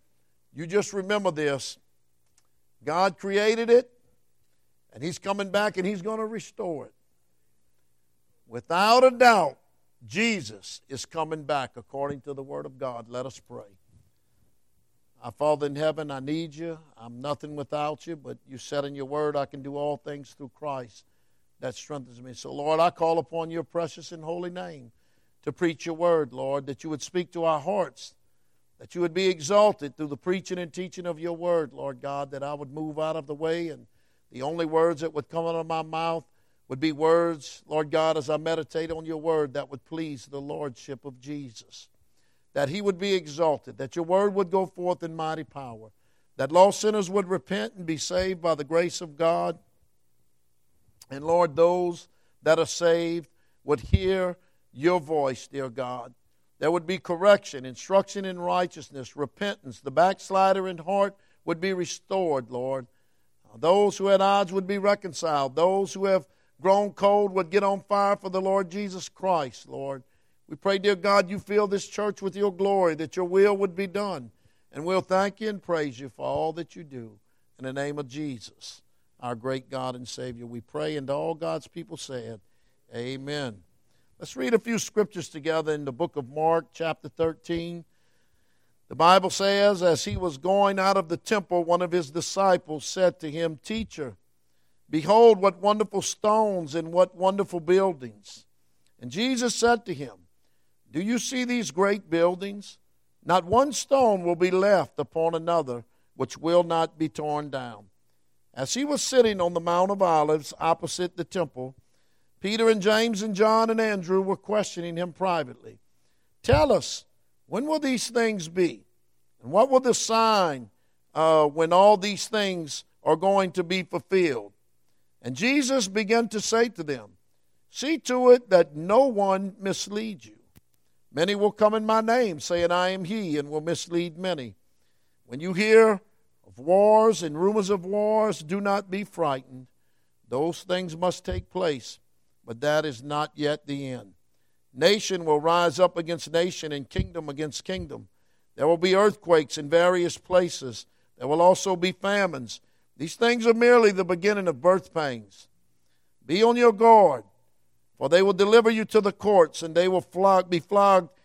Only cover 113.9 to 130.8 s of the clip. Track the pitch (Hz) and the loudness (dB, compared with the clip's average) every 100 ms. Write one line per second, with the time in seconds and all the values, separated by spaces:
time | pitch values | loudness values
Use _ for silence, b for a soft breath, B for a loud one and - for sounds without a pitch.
113.9 | 202 165 190 190 190 - 214 190 180 170 | -2 0 0 0 -4 -2 -2 -2 -6 -8
114.9 | 165 180 151 185 165 127 113 113 107 _ | -6 -6 -4 -2 -2 -4 -10 -20 -20 _
115.9 | _ _ _ _ _ - 285 294 185 - | _ _ _ _ _ 2 4 6 2 0
116.9 | - - _ _ _ - 180 294 311 277 | -10 -14 _ _ _ -10 -6 -2 -2 0
117.9 | 247 - 233 226 208 160 180 175 113 _ | -2 -2 0 0 -2 -4 0 0 -2 _
118.9 | _ _ _ _ _ 120 185 269 262 254 | _ _ _ _ _ -2 2 4 4 2
119.9 | - - 226 220 214 170 135 107 _ _ | 0 0 2 4 4 2 -2 -10 _ _
120.9 | _ _ 151 160 156 147 151 165 175 202 | _ _ 0 4 6 4 2 2 6 6
121.9 | 208 208 196 - 220 196 180 151 - - | 6 2 -4 -4 -2 -2 -4 -8 -12 -16
122.9 | _ 143 160 190 196 185 180 170 185 165 | _ 0 2 2 2 0 -2 -2 -4 -4
123.9 | 170 - 190 170 117 101 _ _ _ _ | -6 0 2 2 0 -8 _ _ _ _
124.9 | _ _ _ 120 131 233 285 254 269 196 | _ _ _ -10 -4 0 0 2 0 -2
125.9 | 202 196 233 233 214 - 226 240 190 151 | -2 0 0 0 -4 0 0 0 -2 -8
126.9 | 127 104 _ _ _ _ _ _ - 269 | -8 -10 _ _ _ _ _ _ -8 -4
127.9 | 311 - 254 254 247 247 185 156 147 175 | -4 -2 4 8 8 8 6 6 0 2
128.9 | 226 277 202 196 190 196 202 190 - 190 | 4 4 4 2 0 -2 -6 -6 -4 -6
129.9 | 208 220 165 110 _ _ _ _ _ | -6 -8 -10 -18 _ _ _ _ _